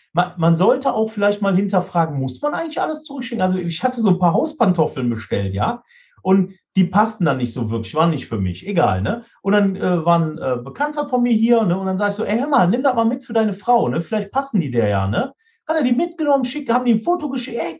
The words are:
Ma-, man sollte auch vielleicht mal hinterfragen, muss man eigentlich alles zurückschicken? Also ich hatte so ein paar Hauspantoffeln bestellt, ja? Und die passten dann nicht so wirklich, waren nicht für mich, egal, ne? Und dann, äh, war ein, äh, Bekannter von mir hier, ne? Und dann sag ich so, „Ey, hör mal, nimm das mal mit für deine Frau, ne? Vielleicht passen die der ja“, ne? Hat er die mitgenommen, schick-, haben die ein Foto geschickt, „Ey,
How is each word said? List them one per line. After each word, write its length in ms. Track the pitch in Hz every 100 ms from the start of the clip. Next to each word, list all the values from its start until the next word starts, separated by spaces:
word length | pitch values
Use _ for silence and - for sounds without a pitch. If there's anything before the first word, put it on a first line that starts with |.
| _
Ma-, 220 | 170 175 -
man 180 | 165 165
sollte 380 | 202 285 269
auch 160 | 220 220
vielleicht 320 | 202 202 202
mal 120 | 196
hinterfragen, 640 | 190 196 190 170 175 160 139
muss 220 | 131 -
man 140 | 294
eigentlich 260 | 294 330 -
alles 240 | 311 302
zurückschicken? 380 | - 277 - 214
Also 160 | 185 185
ich 260 | 170 165
hatte 160 | 254 240
so 80 | 214
ein 100 | 170
paar 140 | 175
Hauspantoffeln 760 | 190 311 - 190 165 151 131 123
bestellt, 440 | 107 - 104 98
ja? 280 | 95 143 240 _ - _ _
Und 320 | 185 196 180 - _ 190
die 80 |
passten 400 | 175 202 220 -
dann 140 | 160 131
nicht 140 | 117
so 180 | 131 107
wirklich, 240 | 113 -
waren 160 | 151 170
nicht 160 | 151 -
für 120 | 107
mich, 280 | 92 87 -
egal, 360 | 185 117 92
ne? 220 | 123 233 - _
Und 100 | 196
dann, 240 | 208 196 185
äh, 280 | 190 175
war 140 | 160 170
ein, 200 | 160 147
äh, 180 | 135 120
Bekannter 460 | 127 - 294 302 294
von 140 | 247
mir 100 | 247
hier, 300 | 214 233 233
ne? 140 | 180 190
Und 80 | 190
dann 120 | 185
sag 120 | 202
ich 40 | 202
so, 80 |
„Ey, 140 | - 226
hör 100 | 302
mal, 200 | 262 175
nimm 140 | 254
das 120 | 269
mal 100 | 240
mit 200 | 226 -
für 80 | -
deine 200 | 226 214
Frau, 340 | 190 - 240 123
ne? 120 | 151
Vielleicht 300 | 170 214 -
passen 280 | 262 277 196
die 100 | 143
der 180 | 117 104
ja“, 180 | 98 98
ne? 260 | 135 269 - _ _ -
Hat 100 | 320
er 80 |
die 80 | 254
mitgenommen, 520 | 247 349 - 294 277
schick-, 280 | - 294 -
haben 140 | 240 247
die 80 |
ein 80 | 214
Foto 260 | 339 349 294
geschickt, 300 | 247 262 -
„Ey, 180 | 330 320